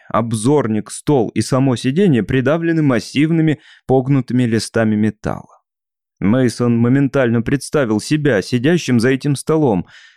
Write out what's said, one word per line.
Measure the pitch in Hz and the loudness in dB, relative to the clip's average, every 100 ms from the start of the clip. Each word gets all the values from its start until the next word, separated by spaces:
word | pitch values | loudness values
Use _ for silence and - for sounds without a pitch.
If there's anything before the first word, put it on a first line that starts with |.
| - | -6
обзорник, | 107 117 113 117 147 117 107 104 | -4 -2 -2 0 2 0 -4 -6
стол | - - 143 101 | -6 0 0 0
и | - | -4
само | - 131 135 120 | -2 0 0 0
сиденье | 127 151 202 123 | -2 2 2 2
придавлены | 98 131 127 165 165 160 | 0 0 0 0 0 0
массивными | 147 117 - 131 156 165 160 143 - - - | 2 0 -2 0 2 2 2 0 -8 -12 -2
погнутыми | 131 131 143 123 123 | 0 2 0 0 0
листами | 123 113 - 113 110 107 | 0 0 -2 -2 0 0
металла. | 107 - - 50 - - _ _ _ _ _ _ | 0 -2 -6 -8 -12 -20 _ _ _ _ _ _
Мейсон | 92 127 127 - 120 117 | 0 2 0 0 0 2
моментально | 120 135 139 139 123 117 | 2 2 2 0 0 0
представил | 113 135 - 156 123 107 | -2 -4 -2 -2 0 -2
себя | - 151 147 107 | -2 -2 0 0
сидящим | - 127 131 175 - 120 | 0 -2 0 0 0 0
за | 120 | 2
этим | 135 147 139 | 0 -2 -4
столом, | - 156 139 95 - - - | -2 0 0 0 -4 -14 -20